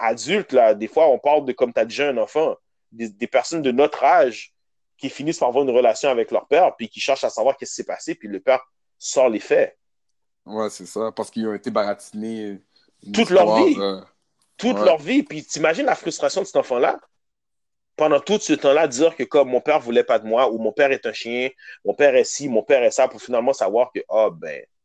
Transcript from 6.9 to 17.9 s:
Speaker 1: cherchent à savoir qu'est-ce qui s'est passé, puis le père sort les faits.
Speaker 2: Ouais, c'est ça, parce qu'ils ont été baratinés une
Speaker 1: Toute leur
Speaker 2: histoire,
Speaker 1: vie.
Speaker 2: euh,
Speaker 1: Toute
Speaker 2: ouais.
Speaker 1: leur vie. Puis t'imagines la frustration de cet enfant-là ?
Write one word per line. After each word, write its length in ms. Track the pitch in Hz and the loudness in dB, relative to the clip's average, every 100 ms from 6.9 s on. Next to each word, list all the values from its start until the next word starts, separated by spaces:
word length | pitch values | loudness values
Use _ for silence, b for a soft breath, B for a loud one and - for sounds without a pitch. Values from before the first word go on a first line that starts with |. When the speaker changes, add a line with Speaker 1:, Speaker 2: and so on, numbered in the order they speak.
| - | -8
Speaker 1:
cherchent 240 | - 135 | -4 -2
à 60 | 123 | -4
savoir 260 | - 117 135 | -2 -2 -2
qu'est-ce 140 | 120 | -8
qui 60 | - | -12
s'est 80 | |
passé, 300 | 107 90 - | -10 -10 -10
puis 140 | 170 107 | -12 -10
le 120 | 98 | -6
père 200 | 98 131 - _ _ _ | 0 0 -2 _ _ _
sort 300 | - - 127 | -6 0 2
les 120 | 104 | 0
faits. 380 | - 147 - - _ _ _ _ _ _ | 0 0 0 -4 _ _ _ _ _ _
Speaker 2:
Ouais, 240 | - 107 107 | -14 -8 -8
c'est 160 | - 92 | -8 -12
ça, 240 | 104 110 | -8 -8
parce 180 | - 107 | -8 -10
qu'ils 160 | - 110 | -6 -6
ont 60 | |
été 160 | 101 - | -6 -4
baratinés 880 | 107 104 101 - 107 110 113 104 98 _ _ _ _ | -2 -2 -4 -10 -12 -10 -10 -10 -14 _ _ _ _
une 80 | - | -6
Speaker 1:
Toute 180 | 202 214 | -2 2
leur 140 | 180 180 | 4 4
Speaker 2:
histoire, 200 | 220 359 | 4 2
Speaker 1:
vie. 100 | 277 | 2
Speaker 2:
euh, 220 | 196 - - _ _ _ _ - | -2 -6 -12 _ _ _ _ -6
Speaker 1:
Toute 220 | 226 101 | -4 2
Speaker 2:
ouais. 60 | |
Speaker 1:
leur 140 | 208 160 | 2 2
vie. 240 | 147 269 | 0 -2
Puis 220 | - 156 | -2 -8
t'imagines 400 | - - 160 202 277 | -12 -2 -2 0 -2
la 80 | |
frustration 460 | 175 170 - 143 196 | -4 -6 -4 -4 -4
de 60 | 196 | -2
cet 100 | 147 | -2
enfant-là ? 420 | - 123 160 - _ _ _ _ _ _ _ _ _ | 0 0 0 -2 _ _ _ _ _ _ _ _ _